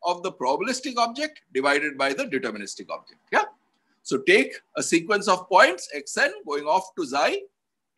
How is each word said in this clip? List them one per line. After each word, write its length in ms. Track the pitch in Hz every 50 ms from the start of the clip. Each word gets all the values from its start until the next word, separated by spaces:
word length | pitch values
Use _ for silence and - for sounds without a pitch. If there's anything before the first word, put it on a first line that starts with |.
| -
of 180 | 175 180 175 175
the 80 | 185
probabilistic 680 | - - - 127 139 160 196 254 247 254 - 294 240
object 440 | 240 233 233 233 269 302 311 302 - _ _ -
divided 460 | - - - 143 147 151 151 139 135
by 140 | 135 135 135
the 140 | - 277
deterministic 600 | 233 135 131 - 117 107 104 101 95 - - 95 85
object. 300 | 80 - - _ - _ _ - -
Yeah. 140 | 254 415 415 - _ _ _ _ _ _ _ _ _ -
So 140 | - 143 127
take 360 | - 170 185 226 269 - - - - _ -
a 60 | 151 131
sequence 460 | - 175 165 170 170 208 202 - 214
of 200 | 185 180 180 -
points, 400 | 196 214 262 269 262 - - - 147
X 220 | 143 - - - 208
n 120 | 262 294 415 427 381
going 200 | - 143 147 147
off 280 | 151 160 190 - - -
to 120 | - 165
xi, 400 | 123 131 143 160 254 359 403 392 - _ _ _ _ _ _ _ _ _